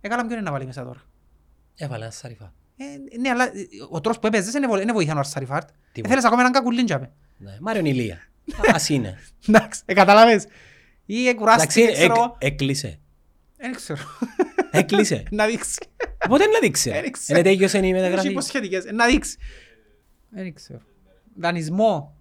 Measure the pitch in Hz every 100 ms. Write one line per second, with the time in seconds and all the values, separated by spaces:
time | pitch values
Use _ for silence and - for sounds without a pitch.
0 | 208 240 233 233 190 139 131 131 127 123
1 | _ _ _ _ _ _ _ _ 147 120
2 | 113 - 123 117 92 _ _ _ 269 285
3 | 277 233 269 240 254 - 127 98 - 165
4 | 180 226 214 214 190 262 269 202 202 226
5 | 156 156 139 - 131 143 - _ _ -
6 | 113 262 240 240 247 254 240 240 240 143
7 | 131 _ _ _ 98 98 180 220 160 131
8 | 113 85 - _ - - - 180 - 147
9 | 107 95 - _ - 214 214 - - 190
10 | 190 208 226 214 - - - - _ _
11 | _ 214 254 233 214 226 156 - 233 139
12 | 170 226 240 - 135 143 139 139 113 78
13 | _ _ _ _ _ _ 254 247 - -
14 | - - 247 - - - - - - 202
15 | 214 113 - 208 214 226 - - - _
16 | 480 - - 262 415 453 277 147 - 131
17 | - - - - 180 190 190 202 190 185
18 | 185 185 190 196 262 277 208 185 - 214
19 | 240 254 - - - - - _ _ _
20 | _ _ _ 208 185 151 - - _ _
21 | _ _ _ - 170 175 156 180 220 175
22 | 143 -